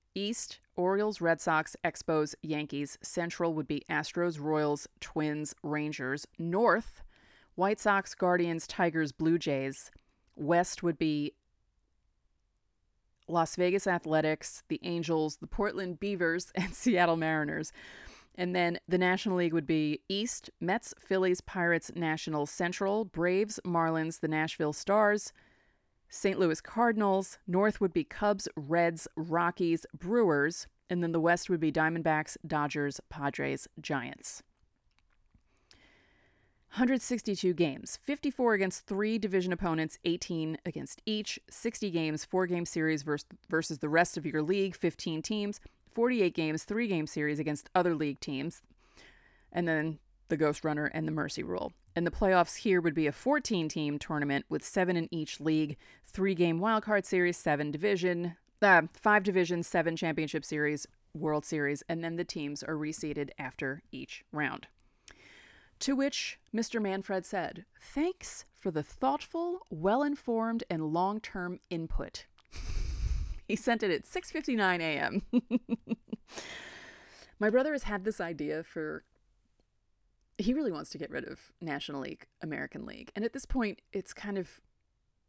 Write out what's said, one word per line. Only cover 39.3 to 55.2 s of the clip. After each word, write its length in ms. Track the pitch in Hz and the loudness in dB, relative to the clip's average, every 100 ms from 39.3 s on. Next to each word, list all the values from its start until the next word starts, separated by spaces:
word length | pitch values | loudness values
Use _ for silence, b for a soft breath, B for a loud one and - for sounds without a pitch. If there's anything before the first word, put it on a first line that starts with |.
| 185 180 | 2 0
opponents, 460 | 175 175 160 160 - 165 | 0 0 0 -2 -2 -2
eighteen 520 | 175 - 170 160 160 175 | -2 -2 -4 -2 -4 -8
against 340 | 151 139 - - | -8 -10 -8 -4
each, 340 | 214 202 - - | -4 -4 -10 -12
sixty 400 | - 233 - 208 | -8 -6 -4 -2
games, 340 | 165 156 151 | 0 0 -2
four-game 420 | - 185 180 175 170 | -2 0 2 0 -2
series 360 | 170 160 156 | 0 2 0
vers-, 240 | 147 147 - - - | 0 -4 -6 -18 -2
versus 300 | 160 - 151 | -2 0 -4
the 100 | 151 | 2
rest 280 | 160 175 170 | 4 4 0
of 80 | 143 | -4
your 180 | 151 | -2
league, 320 | 151 196 196 - | 0 2 0 0
fifteen 480 | 175 - 175 160 | -2 -2 -4 -4
teams, 360 | - 214 202 - b b _ | -2 -2 -2 -6 b b _
forty-eight 420 | - 233 240 180 | 0 2 4 2
games, 300 | 170 160 156 | 2 0 -2
three-game 440 | - 214 233 170 151 | -2 -2 0 0 -2
series 320 | 160 147 147 | -2 -2 0
against 300 | 151 147 - | -2 -4 0
other 220 | 185 175 156 | 2 4 2
league 240 | 147 135 | 0 -4
teams, 420 | - 135 156 - - _ b b b b b b b | -6 -4 -4 -8 -16 _ b b b b b b b
and 160 | - 170 | -2 2
then 320 | 156 160 151 _ _ - | 2 0 -4 _ _ -4
the 100 | 151 | 2
Ghost 260 | 151 151 | 2 2
Runner 220 | 156 147 147 | 0 0 0
and 220 | 160 156 | -2 -2
the 40 | |
Mercy 320 | 156 147 - | -2 -4 -4
Rule. 300 | - 180 - - _ 170 | -6 -4 -6 -10 _ -2
And 100 | 170 | -2
the 60 | |
playoffs 460 | - 196 185 165 - | 2 6 6 4 0
here 240 | 214 180 | 2 4
would 120 | 165 | 4
be 140 | 151 151 | 2 0
a 40 | |
fourteen-team 880 | - 254 294 - 190 156 156 147 147 | 0 0 0 0 0 0 -2 -2 -4
tournament 460 | - 151 143 139 - | -4 -2 0 0 -2
with 160 | 151 | -6
seven 320 | - 196 180 175 | -2 0 2 0
in 120 | 165 | -2
each 280 | 165 | -4